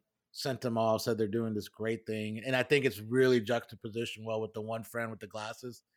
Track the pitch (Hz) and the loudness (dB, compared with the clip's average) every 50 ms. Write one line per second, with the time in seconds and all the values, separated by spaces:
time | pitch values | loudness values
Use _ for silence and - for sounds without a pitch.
0 | _ _ _ _ _ _ - - - 143 131 117 - 127 117 117 113 113 110 110 | _ _ _ _ _ _ -12 -6 -4 -4 -4 -2 -2 -2 0 2 4 4 4 2
1 | - 123 117 107 113 101 98 117 113 113 110 104 98 - - - 110 110 113 113 | 2 0 2 2 2 0 0 0 0 0 -2 -4 -4 -6 -8 -6 -4 -2 -4 -4
2 | - - 110 107 107 107 107 113 - 131 131 127 123 - 151 143 127 131 107 98 | -4 -6 -4 -4 -4 -4 -6 -6 -4 0 2 2 2 4 4 4 4 2 0 -2
3 | 107 107 117 127 131 127 127 123 107 101 120 117 - - - 98 - 117 101 117 | -4 0 4 6 8 8 8 6 4 2 0 -2 -2 -6 -14 -14 -12 -8 -6 -6
4 | 117 113 - 110 110 110 110 110 110 107 110 113 107 107 113 113 110 - - 117 | -6 -6 -6 -8 -6 -4 -4 -4 -4 -4 -6 -8 -8 -6 -6 -6 -8 -8 -6 -6
5 | 117 113 110 104 - 98 - 110 107 110 117 - - 123 117 - _ _ _ | -6 -6 -6 -10 -12 -12 -10 -8 -8 -8 -8 -10 -12 -14 -14 -14 _ _ _